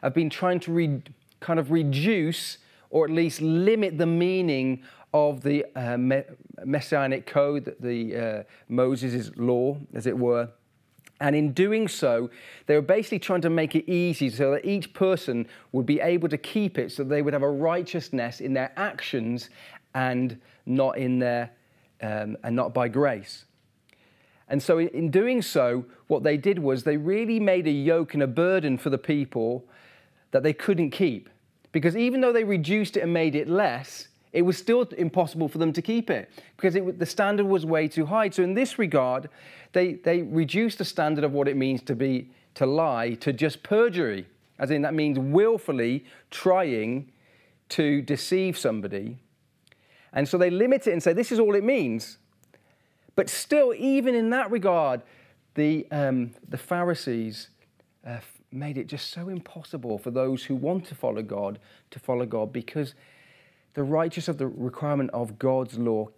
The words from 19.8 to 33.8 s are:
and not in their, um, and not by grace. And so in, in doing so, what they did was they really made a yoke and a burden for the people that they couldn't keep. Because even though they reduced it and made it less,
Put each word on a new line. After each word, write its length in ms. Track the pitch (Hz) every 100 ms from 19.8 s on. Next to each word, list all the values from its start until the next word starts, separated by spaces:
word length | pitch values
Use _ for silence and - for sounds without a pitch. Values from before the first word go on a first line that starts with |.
| _
and 440 | 131 127 123 127 113 _ _ -
not 320 | 131 135 -
in 200 | 127 127
their, 320 | 123 120 120 - _ _ _ -
um, 340 | 110 107 107 110
and 120 | 120
not 200 | 120 101
by 140 | 123 120
grace. 580 | 117 143 110 98 - - _ _ _ _ _ _ _ _ _ -
And 120 | 139
so 180 | 135 165
in, 100 | 165
in 220 | 139 165
doing 320 | 180 233 254
so, 420 | 185 156 123 123 120 - -
what 160 | 151
they 120 | 156 147
did 220 | 160 190
was 240 | 143 131
they 140 | 120 147
really 420 | 151 202 226 226
made 300 | 208 185 160
a 20 |
yoke 440 | 143 139 165 160
and 80 | 147
a 40 | 135
burden 520 | 120 175 190 151 127
for 120 | 151
the 80 | 135
people 640 | - 147 135 123 113 123 - - - - _ _ _
that 100 | 135
they 100 | 147
couldn't 380 | 151 - 180 160
keep. 380 | - 185 107 - _ _ _ _
Because 260 | 160 160 185
even 240 | 240 262
though 120 | 254
they 100 | 233
reduced 540 | 220 190 151 214 208 -
it 60 |
and 100 | 170
made 240 | 170 160 143
it 120 | 151
less, 600 | 180 196 120